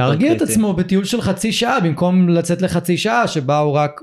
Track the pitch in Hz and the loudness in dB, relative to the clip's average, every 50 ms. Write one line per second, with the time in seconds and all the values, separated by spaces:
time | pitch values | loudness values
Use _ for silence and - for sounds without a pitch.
0 | 123 131 147 156 240 302 339 - 330 - 226 220 214 208 185 175 185 185 190 196 | 0 2 2 2 2 2 2 0 0 0 0 0 2 0 0 0 0 0 0 0
1 | 202 190 247 233 - 196 185 190 - 220 190 - 233 240 262 262 180 165 147 - | 0 0 -2 -2 -2 -2 -2 -2 -2 -4 -2 -2 -2 0 0 0 0 0 0 0
2 | 180 180 185 185 180 170 170 170 165 170 175 170 185 175 - 175 170 175 180 156 | 0 2 2 4 4 4 2 2 0 0 -2 -2 -2 -2 -2 -2 -2 -2 -2 -2
3 | - 214 226 240 226 - - 156 131 131 147 151 151 151 143 147 147 143 147 - | 0 0 0 0 0 0 -2 -4 -2 0 0 0 2 2 2 0 0 -2 -4 -8